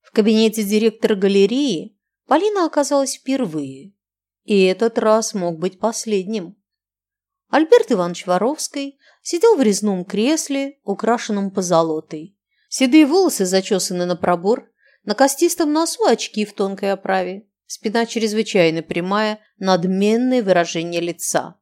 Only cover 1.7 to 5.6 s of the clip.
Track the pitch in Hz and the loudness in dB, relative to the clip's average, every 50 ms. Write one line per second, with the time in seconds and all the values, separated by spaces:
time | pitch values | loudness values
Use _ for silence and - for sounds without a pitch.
1.7 | 196 151 165 214 _ _ _ _ _ _ _ _ 262 311 381 427 415 403 349 311 | -2 -4 -8 -12 _ _ _ _ _ _ _ _ 0 2 2 0 0 0 -2 0
2.7 | - 302 285 277 285 277 277 262 - - _ - 262 269 254 180 151 156 143 135 | 0 -2 -2 0 0 0 0 -2 -6 -10 _ -4 -2 -2 -2 -4 -6 -8 -8 -8
3.7 | 135 135 - 196 _ _ _ _ _ _ _ _ _ _ _ - 214 196 190 185 | -12 -16 -20 -20 _ _ _ _ _ _ _ _ _ _ _ 0 2 4 4 4
4.7 | 185 185 226 226 226 254 226 220 214 220 226 - - 202 175 175 170 160 | 2 2 0 0 0 0 2 4 2 2 2 -2 -6 -4 -4 -4 -4 -4